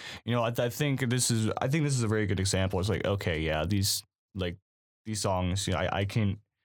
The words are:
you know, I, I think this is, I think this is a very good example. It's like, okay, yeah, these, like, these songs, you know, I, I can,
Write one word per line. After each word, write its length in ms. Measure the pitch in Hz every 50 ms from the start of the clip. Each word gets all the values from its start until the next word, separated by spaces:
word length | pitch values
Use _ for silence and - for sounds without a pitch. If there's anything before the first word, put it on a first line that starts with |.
| - - - - -
you 80 | 110 120
know, 100 | 120 117
I, 100 | 113 120 120
I 120 | 123 123
think 400 | 117 - 151 143 139 131 139 117
this 220 | 120 127 123 -
is, 180 | 123 113 110 107 - -
I 60 | - 135
think 140 | 135 165 147
this 100 | 143 139
is 80 | 127 117
a 40 | 104
very 180 | 110 107 107 95
good 120 | 98 92
example. 400 | 95 95 - 95 95 92 - 117
It's 100 | 98 107
like, 160 | 95 76 -
okay, 340 | - 101 98 - 92 82 78
yeah, 240 | 78 78 78 78 78
these, 380 | 85 101 101 101 101 - - - _ _ _ _ _ _
like, 220 | 98 92 90 87 - _ _ _ _ _ _ _ _ _
these 160 | 110 113 101
songs, 440 | - 104 95 92 90 90 90 98 -
you 80 | - 92
know, 60 | 73
I, 200 | 90 - - 90
I 40 | 104
can, 320 | 101 - 117 107 98 98 - - _ _ _